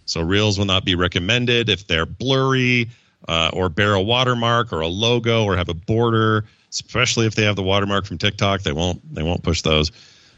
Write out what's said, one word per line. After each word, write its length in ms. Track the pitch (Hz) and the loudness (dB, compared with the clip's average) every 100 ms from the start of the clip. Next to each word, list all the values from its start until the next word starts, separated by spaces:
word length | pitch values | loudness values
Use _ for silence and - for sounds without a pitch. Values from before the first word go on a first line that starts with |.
| - | -8
So 140 | 85 | -4
Reels 360 | 82 98 107 98 | 0 2 2 2
will 60 | |
not 200 | 101 92 | 0 0
be 100 | 98 87 | 0 0
recommended 720 | 87 90 87 120 123 120 113 | 2 0 0 0 2 0 2
if 180 | 92 - | -2 0
they're 200 | 82 82 | -2 -2
blurry, 800 | - 131 135 135 131 127 123 117 - _ _ - | -4 -2 0 2 0 2 0 -2 -8 _ _ -4
uh, 220 | 82 80 | 0 0
or 160 | - 92 | 0 -2
bear 260 | 80 104 | 2 2
a 80 | 101 | 2
watermark 720 | 98 120 127 120 117 120 117 | 2 0 2 0 2 0 0
or 80 | 85 | -2
a 80 | 80 | -4
logo 560 | 90 113 120 113 113 | -2 0 0 2 0
or 120 | 107 90 | 2 0
have 120 | 87 | -2
a 60 | |
border, 720 | 82 - 113 117 113 110 107 104 _ _ | -6 -2 0 2 2 2 2 -2 _ _
especially 540 | - - 113 123 - 110 | -12 -6 -2 0 2 0
if 80 | |
they 100 | 101 | 2
have 120 | 107 98 | 0 0
the 60 | |
watermark 440 | 95 98 101 101 98 | 0 0 0 -2 -4
from 120 | 87 | -4
TikTok. 440 | 104 101 101 98 | -4 0 0 0
They 100 | 98 | -2
won't, 420 | 73 90 85 - | -2 -2 -2 -8
they 80 | - | -6
won't 200 | 78 90 | -4 -2
push 200 | - 82 | -2 -2
those. 300 | - 78 78 - - - - | 2 2 0 -4 -20 -20 -20